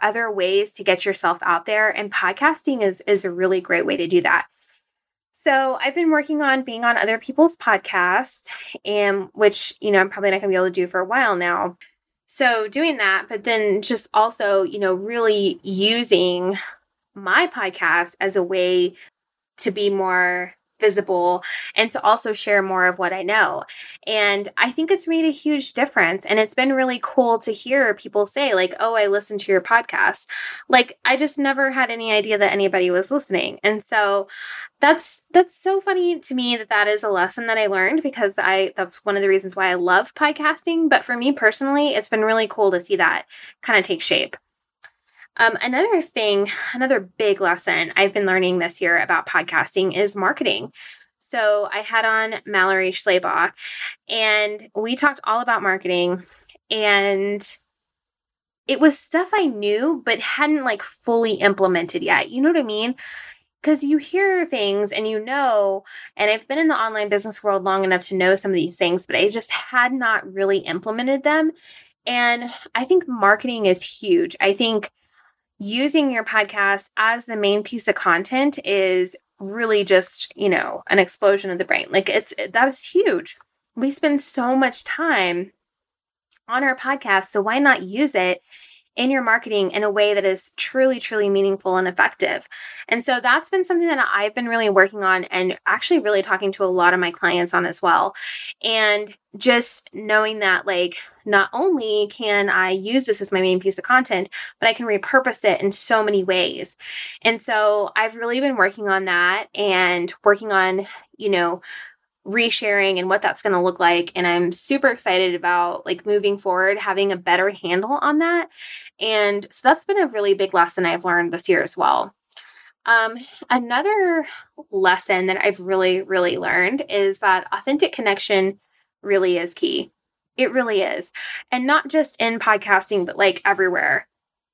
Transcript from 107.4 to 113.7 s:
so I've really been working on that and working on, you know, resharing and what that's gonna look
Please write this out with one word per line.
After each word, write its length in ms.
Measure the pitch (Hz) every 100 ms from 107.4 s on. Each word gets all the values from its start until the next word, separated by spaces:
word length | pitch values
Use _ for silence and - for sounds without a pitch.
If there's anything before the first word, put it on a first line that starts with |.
so 520 | - 214 208 208 196
I've 220 | 214 220 226
really 240 | 233 254
been 160 | 277 233
working 320 | 190 220 202
on 160 | 190
that 440 | 190 175 175 202 -
and 580 | - 208 185 180 175 175 -
working 260 | 208 202 220
on, 360 | 190 185 190 196 - - -
you 100 | 208
know, 320 | 180 175 180 - - - _ _ _ 185
resharing 720 | 226 233 - 214 202 196 185
and 100 | 185
what 140 | 202
that's 200 | 196 -
gonna 200 | 214 175
look 160 | 180